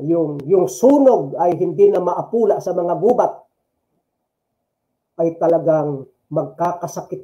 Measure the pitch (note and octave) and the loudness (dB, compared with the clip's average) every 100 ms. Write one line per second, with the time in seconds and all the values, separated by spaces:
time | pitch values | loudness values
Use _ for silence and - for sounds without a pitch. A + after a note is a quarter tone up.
0 | D3 E3 D3+ C#3+ C#3+ F#3 F3 - B3+ C#4+ | -2 0 -2 -4 0 2 2 2 4 6
1 | C4 G#3+ C#3 - F3 E3+ F3 D#3 G3+ F#3 | 4 4 0 -2 -2 0 -2 4 4 4
2 | F3 F3 - A#3 G#3 D#3 F#3+ F3 F3 D#3+ | -2 -4 -4 0 0 0 -2 -4 -2 0
3 | G#3+ G#3+ F3+ - _ _ _ _ _ _ | 2 2 0 -4 _ _ _ _ _ _
4 | _ _ _ _ _ _ _ _ _ _ | _ _ _ _ _ _ _ _ _ _
5 | _ - E3 E3 E3+ E3 D#3+ D#3 D3 C3+ | _ -4 -4 0 0 2 2 0 -2 -6
6 | - _ _ D3+ C#3+ - F3 F3 D#3 F3+ | -12 _ _ -6 -6 -6 -6 -6 -10 -12
7 | - - | -12 -10